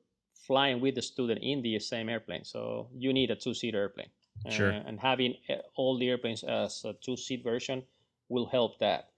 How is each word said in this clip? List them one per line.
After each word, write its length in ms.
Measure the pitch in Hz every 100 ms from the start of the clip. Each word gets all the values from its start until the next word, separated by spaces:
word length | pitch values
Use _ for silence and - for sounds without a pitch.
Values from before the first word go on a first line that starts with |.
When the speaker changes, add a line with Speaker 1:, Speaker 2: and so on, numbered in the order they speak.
| _ _ _ _ -
Speaker 1:
flying 360 | 135 139 123
with 140 | 135 123
the 60 |
student 380 | - - 120 104
in 200 | 120 143
the 180 | 117 107
same 300 | - 117 113
airplane. 340 | 113 - 85
So 460 | - 117 113 113 113 127
you 160 | 131
need 180 | 131 120
a 40 | 107
two-seat 400 | 131 110 117 107
airplane. 340 | 101 - - _ _ - -
Speaker 2:
Sure. 240 | 107 101
Speaker 1:
Uh, 80 | 104 -
and 120 | 107
having, 360 | 131 127 123 - -
uh, 60 | 139 - -
all 220 | 131 127
the 120 | 127
airplanes 340 | 123 117 110
as 400 | - 110 101 -
a 100 | 110
two-seat 500 | 98 - 120 - 127
version 400 | 123 120 - 131 131 _ _ _ -
will 200 | 123 113
help 320 | 127 113 -
that. 300 | 104 - -